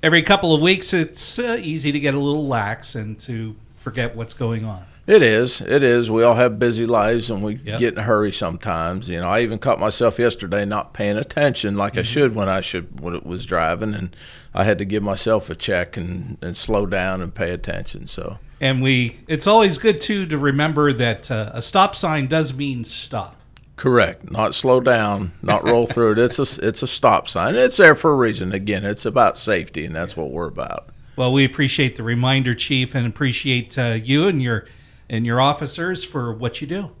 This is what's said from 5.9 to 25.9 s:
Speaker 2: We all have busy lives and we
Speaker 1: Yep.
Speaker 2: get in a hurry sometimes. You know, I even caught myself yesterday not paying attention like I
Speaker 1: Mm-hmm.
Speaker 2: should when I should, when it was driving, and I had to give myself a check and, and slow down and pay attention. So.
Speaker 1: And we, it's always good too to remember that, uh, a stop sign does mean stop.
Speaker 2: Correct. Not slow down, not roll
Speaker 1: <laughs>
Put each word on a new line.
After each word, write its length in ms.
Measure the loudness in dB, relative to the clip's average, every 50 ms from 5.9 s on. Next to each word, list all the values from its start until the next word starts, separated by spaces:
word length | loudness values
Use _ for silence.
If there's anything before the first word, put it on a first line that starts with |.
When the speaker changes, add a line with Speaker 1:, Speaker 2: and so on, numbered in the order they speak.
| 4 4 2 2
Speaker 2:
We 100 | 2 4
all 140 | 6 6 6
have 240 | 6 4 2 2 2
busy 260 | 0 0 2 0 0
lives 460 | 2 2 2 2 2 0 0 -2 -4
and 100 | -6 -4
we 140 | -4 -6 -6
Speaker 1:
Yep. 240 | -8 -8 -8 -4 0
Speaker 2:
get 140 | 0 0 -2
in 60 | -2
a 40 | 0
hurry 280 | 0 2 2 2 0
sometimes. 760 | -2 -4 -4 -4 -6 -6 -6 -6 -4 -4 -4 -4 -4 -6 -8 -8
You 100 | -6 -6
know, 80 | -2 0
I 140 | 0 0
even 160 | 0 0 -4 -4
caught 220 | 0 -2 0 0
myself 400 | 0 -2 0 2 0 0 2 2
yesterday 460 | 0 0 0 -2 -6 -4 -2 -2 -2
not 280 | -2 -4 -6 -6 -8 -8
paying 240 | -4 -2 -2 -2 -2
attention 580 | -4 -4 -2 0 0 0 0 0 -4 -4 -2 -2
like 160 | -4 -2 -2 -4
I 40 |
Speaker 1:
Mm-hmm. 20 | -4
Speaker 2:
should 320 | -2 0 2 2 2 2
when 120 | 0 -2 -2
I 140 | -2 -2
should, 380 | -4 -4 -8 -8 -8 -8 -12 -10
when 160 | -10 -8 -8
it 100 | -8 -8
was 180 | -8 -10 -10 -6 -4
driving, 480 | -2 0 0 0 0 -2 -4 -6 -6
and 200 | -6 -8 -8 -10 -14 -20 -20 -20 -20 -20 -8 -2
I 120 | 0 2
had 120 | 2 2 0
to 80 | 0
give 160 | -2 -2 -2
myself 480 | -2 -2 -4 -2 0 0 0 0 0 -4
a 60 | -10
check 420 | -8 -4 -2 -2 -2 -2 -4 -6 -8
and, 400 | -8 -6 -6 -8 -8 -10 -12 -10 -10
and 120 | -10 -10
slow 300 | -8 -4 -2 -2 0 0
down 380 | 0 -2 -2 -2 -2 -4 -4 -6
and 100 | -8 -6
pay 160 | -6 -4 -4
attention. 560 | -4 -6 -6 -6 -6 -6 -8 -10 -10 -12 -12
So. 320 | -12 -12 -10 -10 -10 -12 -12 -18 -20 -10 -4
Speaker 1:
And 220 | -2 -2 0 2 2
we, 340 | 2 2 2 0 -2 -6 -10 -6 -4
it's 200 | -4 0 2 6
always 320 | 6 6 6 6 2 2
good 200 | 2 2 2 2
too 280 | 0 -2 -2 -2 -2 -2
to 100 | -2 0
remember 560 | 0 2 2 2 2 2 2 2 2 2 2
that, 380 | 2 0 -2 -2 -4 -6 -6
uh, 180 | -6 -6 -6 -6 -8
a 60 | -6 -6
stop 320 | 0 4 4 4 4 2
sign 320 | -2 -2 -2 0 0 -2 0
does 260 | 0 0 0 0 -4
mean 300 | -6 -6 -6 -4 -6 -8
stop. 520 | -8 -8 -8 -8 -6 -8 -8 -8 -8 -14 -20 _ -20 -20 -20 -20 -20 -18 -2
Speaker 2:
Correct. 520 | 0 4 6 6 6 4 0 -10 -14 -8
Not 240 | -4 -2 -2 0 -2
slow 260 | -2 2 4 4 4
down, 520 | 6 4 4 4 2 0 0 -2 -4 -6 -8 -8
not 260 | -2 0 0 0 2 2
roll 200 | 2 2 2
Speaker 1:
<laughs> 40 | 0